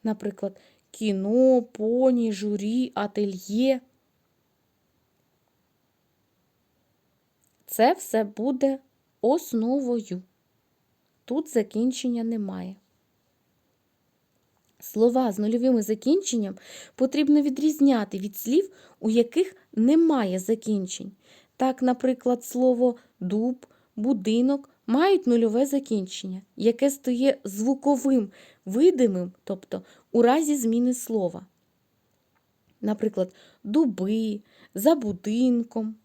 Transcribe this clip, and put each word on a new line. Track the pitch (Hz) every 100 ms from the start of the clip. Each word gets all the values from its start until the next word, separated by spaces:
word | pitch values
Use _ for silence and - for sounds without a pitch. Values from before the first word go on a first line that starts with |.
наприклад, | 220 214 208 202 202 190 _ _ _
кіно, | - 220 196 196 233 262 254
поні, | 240 - 214 240 262 247 226
журі, | 196 208 208 208 240 254 -
ательє, | 202 208 202 185 - 214 262 254 _ _ _ _ _ _ _ _ _ _ _ _ _ _ _ _ _ _ _ _ _ _ _ _ _ _ _ _ _ _ _ _ _ _ _ _ _ _ -
це | - 233
все | 359 - 220
буде | 208 214 240 254 277 269 _ _ _ _
основою. | 226 311 - 233 226 277 254 240 214 185 185 _ _ _ _ _ _ _ _ _ -
Тут | 262 330
закінчення | 240 220 214 247 254 254 240
немає. | 226 226 202 185 180 190 _ _ _ _ _ _ _ _ _ _ _ _ _ _ _ _ _ _ _ _
Слова | - 214 233 247 254
з | 190
нульовими | 208 233 254 240
закінченням | 214 214 254 349 392 240 196 180 - - - -
потрібно | 262 285 294 294
відрізняти | 285 262 302 302 277 240 202 196
від | 208 -
слів, | - 294 392 - - _
у | 220
яких | 226 233 320 370 - _
немає | - 233 320 330 285 202 185
закінчень. | 185 226 220 208 185 - 196 - _ - _ _
Так, | 262 262
наприклад, | 254 247 254 254 247 247 -
слово | 247 254 240 247 240 _ _
«дуб», | 180 208 240 254 - _ _ -
«будинок» | 220 240 190 226 254 285 - _ -
мають | 247 370 381 247
нульове | 233 226 220 269
закінчення, | 277 269 214 185 - 190 185 _ -
яке | 220 233 277
стає | 277 - 240 269 -
звуковим, | - 196 226 277 277 277 277 262 202 - - _ -
видимим, | 208 339 302 240 185 180 -
тобто | - 190 - 190 - _ _
у | 233
разі | 233 285 302 294
зміни | 226 233 247
слова. | 247 - 220 180 - 190 _ _ _ _ _ _ _ _ _ _ _ _ _
Наприклад, | 208 214 214 208 185 _ - _
дуби, | - 247 294 185 185 220 220 208 _ _ - -
за | 233 320
будинком. | 220 185 - 226 254 240 233 226 220 220